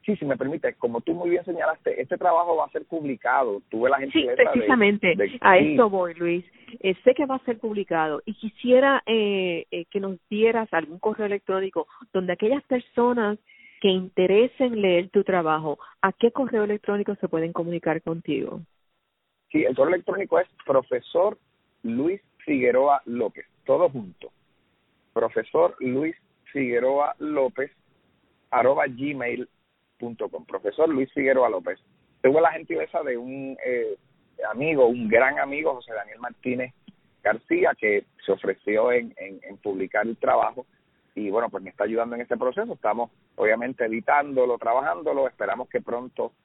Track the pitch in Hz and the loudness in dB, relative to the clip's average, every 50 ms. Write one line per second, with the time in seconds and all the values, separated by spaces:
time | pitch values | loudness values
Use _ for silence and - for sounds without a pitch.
0 | _ - 208 - 156 139 135 113 131 135 156 170 - 123 - _ - 120 117 117 | _ -4 -4 -4 -2 -4 -2 -2 -2 -4 -4 -4 -4 -6 -4 _ -4 -4 -4 -2
1 | - 165 165 175 175 175 175 175 170 196 170 165 151 - 160 - _ - - - | -4 -4 -4 -2 0 0 0 0 -2 -4 -6 -2 -2 -4 -4 -2 _ -4 -4 -4
2 | - - 180 165 185 180 165 165 175 170 165 156 147 147 - 156 151 _ 170 165 | -4 -6 -6 0 2 2 4 4 2 2 0 0 -2 -2 -6 -10 -8 _ -8 -6
3 | 151 143 127 - - 123 127 139 131 117 98 101 _ _ - 110 120 131 139 135 | -4 -6 -8 -4 -2 0 2 2 2 0 -4 -6 _ _ -4 0 2 2 2 0
4 | 135 - - 330 285 240 247 - - - - 240 220 214 262 240 208 202 208 208 | -2 -2 -2 -2 0 0 4 4 4 4 4 2 4 4 4 6 6 4 4 4
5 | - 180 - 202 202 196 208 247 - 202 190 185 - - 151 - 233 208 196 190 | 2 2 2 2 0 -2 -2 4 6 8 8 8 8 6 6 4 4 4 4 0
6 | 180 175 165 165 175 170 170 185 180 _ _ _ - - - - - 190 185 - | -2 -2 -4 -4 -2 -2 -2 -2 -4 _ _ _ -20 -20 -16 -4 -2 -2 -2 4
7 | _ 247 262 - 294 262 269 262 _ 262 233 220 - 220 214 202 190 - 175 165 | _ 4 4 4 0 -2 -4 -6 _ -6 -6 -6 -6 -6 -4 -6 -4 -2 0 0
8 | 156 156 147 - - - 208 _ - 214 _ - - 240 247 254 269 277 277 254 | 0 0 -2 -6 -8 -10 -12 _ -10 -12 _ -6 4 6 6 8 8 6 4 2
9 | _ - 226 226 214 202 202 190 185 180 170 165 - _ - 175 170 _ - 202 | _ 0 0 0 2 0 0 0 -2 -2 -4 -4 -6 _ -10 -10 -10 _ -6 -6
10 | 196 196 190 175 _ _ 208 208 220 226 226 226 220 - - 165 156 147 170 185 | -6 -6 -8 -10 _ _ 0 2 4 4 4 0 -2 -2 -2 -2 -2 -4 -12 -4
11 | - 214 214 220 214 202 202 202 _ - 190 190 190 190 _ 170 151 _ - - | -4 -4 -2 -2 -4 -4 -4 -6 _ -4 -2 -2 -2 -4 _ -6 -6 _ -14 -20
12 | 247 _ - 190 185 180 180 - 214 214 269 285 - _ 262 247 - _ _ - | -20 _ -4 -4 -2 -2 -2 0 0 0 0 0 -2 _ -2 -2 -2 _ _ 2
13 | 240 247 247 240 220 208 214 - _ _ - - - - - - - 196 185 185 | 2 2 2 2 0 -2 -2 -6 _ _ -20 -20 -20 -20 -12 0 2 2 2 2
14 | 185 180 _ - 185 185 190 214 240 247 _ - 269 247 233 214 196 190 175 175 | -2 -2 _ 2 4 6 6 6 4 4 _ -2 -2 -2 0 0 2 4 4 2
15 | 190 190 - 208 196 - 185 175 165 156 156 156 156 156 143 _ - - - _ | 0 2 0 0 2 2 0 0 2 0 0 0 -2 -4 -6 _ -10 -20 -6 _
16 | - 190 - _ 233 233 - - 269 226 240 220 208 208 208 208 - - 202 202 | 0 0 2 _ 0 0 2 0 -4 -2 0 -2 0 0 -2 -4 -2 -4 -2 -2
17 | 202 - 202 - - 175 - 160 160 165 175 175 165 170 175 165 - 170 156 160 | -2 -4 -4 -6 -4 -4 -2 -2 -2 -2 -4 -4 -4 -4 -4 -4 -2 -2 -2 -2
18 | _ 165 165 170 - - 147 - - - - - 165 _ _ _ _ _ _ _ | _ -6 -6 -6 -4 -4 -4 -4 -4 -6 -10 -12 -16 _ _ _ _ _ _ _
19 | _ _ _ _ _ _ _ _ _ _ - 156 - - 131 127 135 160 185 180 | _ _ _ _ _ _ _ _ _ _ -2 0 0 0 2 2 2 2 2 -2
20 | - - 185 196 196 - 165 170 180 _ _ _ - - 135 131 127 _ 127 123 | -2 -4 -4 -4 -4 0 0 0 0 _ _ _ -4 0 0 0 2 _ -6 -6
21 | - - - 170 185 214 214 _ _ _ _ _ _ _ _ _ - 233 - - | -6 -2 0 0 0 0 0 _ _ _ _ _ _ _ _ _ -8 -6 -4 -2
22 | - - - 403 _ _ _ _ - - 147 131 123 123 120 127 135 143 143 135 | -2 -2 -4 -4 _ _ _ _ -6 -4 -2 2 2 2 4 4 4 4 2 0
23 | _ 117 120 120 117 98 _ - - _ _ _ _ - 135 147 180 160 135 123 | _ -6 -4 -4 -4 -4 _ -12 -20 _ _ _ _ 0 2 2 2 0 0 -4
24 | 104 92 85 _ - - _ _ _ _ _ _ _ _ _ _ _ _ _ _ | -12 -12 -18 _ -20 -20 _ _ _ _ _ _ _ _ _ _ _ _ _ _
25 | _ _ _ 117 117 113 - 110 113 - - 156 170 175 - - 131 127 123 135 | _ _ _ -2 -2 0 -2 -4 -6 -2 2 2 2 2 0 -4 -6 -4 -2 -2
26 | 151 165 170 _ _ _ _ _ _ - - 143 135 120 120 120 123 131 139 143 | -4 -4 -8 _ _ _ _ _ _ -10 -6 -4 -2 0 0 0 0 2 0 0
27 | 147 147 - _ 147 151 151 143 135 123 - - 135 - _ _ _ _ _ _ | -2 -2 -4 _ -8 -4 -2 0 0 0 -2 -6 -8 -8 _ _ _ _ _ _
28 | _ _ _ _ _ _ _ _ _ _ - 123 117 127 143 156 151 139 123 117 | _ _ _ _ _ _ _ _ _ _ 0 2 4 4 2 2 0 -4 -4 -6
29 | 135 147 147 131 120 120 120 120 120 _ _ _ _ _ _ _ _ _ _ _ | -6 -6 -6 -6 -6 -6 -6 -6 -8 _ _ _ _ _ _ _ _ _ _ _
30 | 120 120 117 - 107 98 - 80 80 - - 95 - 101 - - 156 165 151 131 | -12 -12 -8 -8 -8 -8 -8 -12 -12 -10 -10 -6 -6 -4 0 2 2 2 2 -2
31 | 135 - _ 147 135 135 135 131 123 113 107 92 80 - 95 _ _ _ _ _ | -2 -2 _ -2 0 2 4 4 2 2 0 -2 -4 -6 -8 _ _ _ _ _
32 | _ _ _ _ - 131 139 160 165 165 160 165 - - 170 160 156 - - 170 | _ _ _ _ 2 4 4 6 4 2 0 -2 -8 -6 -6 -6 -6 -4 -6 -6
33 | 156 139 123 117 123 127 135 139 135 135 131 - - 127 123 120 113 110 98 _ | -4 -4 -6 -6 -8 -10 -10 -10 -10 -12 -12 -8 -4 -2 -2 -2 -2 -4 -6 _
34 | _ _ _ _ _ _ _ - - 104 107 120 143 160 160 139 127 117 123 123 | _ _ _ _ _ _ _ -8 -6 -6 -4 -4 -2 -2 4 4 4 4 4 0
35 | 117 107 113 117 131 135 143 147 143 139 139 147 156 156 135 123 120 117 113 104 | -2 2 4 4 4 4 2 -2 -4 -4 -4 -4 -4 -4 -4 -4 -10 -12 -12 -12
36 | 101 107 107 113 120 123 120 _ - 127 123 123 127 127 _ _ _ - _ _ | -12 -12 -16 -14 -14 -14 -14 _ -6 -6 -4 -4 -6 -8 _ _ _ -20 _ _
37 | _ _ _ _ - 101 107 110 _ _ 165 - 175 160 - _ 113 107 104 101 | _ _ _ _ -2 -2 -2 -2 _ _ 0 2 2 0 0 _ 0 0 0 0
38 | - _ _ - - - 95 - - 101 95 _ _ 101 107 107 113 123 123 123 | -2 _ _ -12 -2 -2 -2 -2 -2 -6 -6 _ _ -2 0 0 2 2 0 0
39 | 117 113 - - 92 98 98 - - 98 101 98 _ 107 98 92 95 92 - 107 | -2 -4 -14 -16 -16 -16 -16 -18 -18 -20 -20 -10 _ -6 -6 -6 -6 -4 -2 -2
40 | 107 113 117 _ - 131 123 117 107 110 117 127 127 _ _ _ _ _ _ _ | -2 -2 -4 _ 0 2 2 2 2 0 -4 -10 -16 _ _ _ _ _ _ _
41 | _ _ _ 104 107 101 95 98 117 107 98 95 95 95 - - 104 110 113 113 | _ _ _ -8 -6 -2 -2 -2 -2 -2 -8 -10 -12 -12 -6 -4 -4 -2 -2 -2
42 | 117 120 120 117 120 _ 120 110 127 127 127 190 220 240 180 _ - 107 104 113 | -4 -4 -6 -10 -6 _ -4 -2 -2 -2 -2 -4 -6 -6 -8 _ -2 -2 -2 -2
43 | 120 - _ _ _ _ _ - 101 107 110 117 120 127 131 - 120 110 113 117 | -4 -8 _ _ _ _ _ 0 2 2 2 0 -2 -8 -4 -4 -4 -4 -4 -4
44 | 104 - 143 147 147 143 139 127 127 123 120 117 117 113 117 131 139 156 170 175 | 0 2 2 2 0 0 0 0 2 2 0 -2 -2 0 0 0 0 -2 -6 -4
45 | 160 151 143 139 135 127 _ - 107 98 98 120 123 _ - 123 - - 113 120 | -4 -4 -2 0 -2 -2 _ -6 -6 -6 -4 -6 -8 _ -6 -6 -6 -4 -8 -8
46 | 127 127 _ - 113 117 _ _ | -8 -10 _ -8 -8 -8 _ _